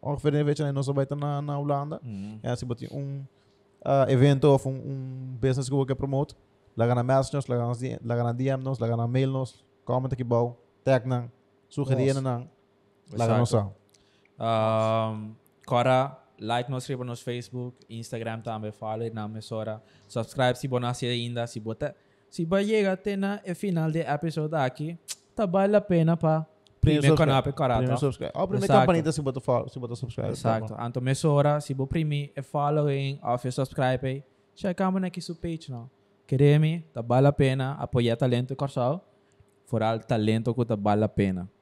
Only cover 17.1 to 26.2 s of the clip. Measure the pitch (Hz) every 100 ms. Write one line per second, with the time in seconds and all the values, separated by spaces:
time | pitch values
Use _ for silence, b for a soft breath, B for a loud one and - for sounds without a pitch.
17.1 | 120 - 120 120 127 123 123 _ 113 117
18.1 | 120 113 113 113 110 107 107 110 110 117
19.1 | 113 107 110 - 113 110 107 b b b
20.1 | 120 110 - 127 123 139 123 123 123 120
21.1 | 120 120 120 117 113 107 110 147 - b
22.1 | b b - 165 196 202 220 196 190 208
23.1 | 196 196 202 196 175 202 170 160 160 139
24.1 | 143 170 156 151 160 131 - 151 170 -
25.1 | - _ - 208 185 196 208 202 170 160
26.1 | 165